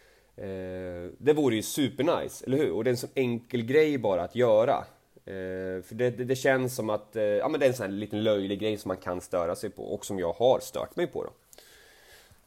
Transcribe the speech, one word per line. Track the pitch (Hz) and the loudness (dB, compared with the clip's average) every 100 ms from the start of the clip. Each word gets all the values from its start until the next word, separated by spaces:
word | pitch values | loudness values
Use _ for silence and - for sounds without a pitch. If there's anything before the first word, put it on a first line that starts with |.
| _ _ _ - | _ _ _ -16
Eh, | 101 95 92 92 92 87 87 - | -12 -10 -10 -10 -10 -10 -12 -2
det | 127 | 2
vore | 151 139 | 4 4
ju | 110 | 2
supernice, | 101 - 131 - 147 131 71 - - | -2 0 -2 2 2 2 -2 -8 -2
eller | 135 | 0
hur? | 131 | 2
Och | 92 | 2
det | 117 | 0
är | |
en | 123 | 0
sån | - | -2
enkel | - 127 117 - 123 | -2 0 -2 -4 -4
grej | 117 143 156 143 | 2 4 4 2
bara | 110 95 | 0 0
att | 90 113 | 0 2
göra. | 120 107 123 107 - _ _ - | 6 6 6 2 -2 _ _ -20
Eh, | - 95 92 92 92 92 | -14 -10 -6 -6 -6 -6
för | 90 | -8
det, | 113 123 | -2 -2
det, | 120 | 0
det | 123 127 | -2 0
känns | 139 131 127 127 | 2 2 0 -4
som | 110 | -2
att, | 107 - 110 | -4 -4 -2
eh, | |
ja, | 107 104 135 | 0 2 0
men | 156 | 2
det | 139 | 2
är | |
en | 113 | 2
sån | 98 | -4
här | |
liten | 98 104 104 | -4 -4 -2
löjlig | 110 104 98 101 | 2 2 0 -2
grej | 107 104 | -2 -4
som | 101 | -4
man | 92 | -6
kan | - 90 | -4 -6
störa | - 90 85 90 | -2 -2 -2 -4
sig | 104 | -6
på | - | -8
och | 50 101 - | -8 -8 -6
som | 98 | -4
jag | 85 | -4
har | - 123 123 | 2 4 4
stört | - - 110 - | 0 -8 -6 -4
mig | 175 | -4
på | - | -4
då. | - - _ - - - - - - - _ _ | -10 -12 _ -20 -20 -20 -20 -20 -20 -20 _ _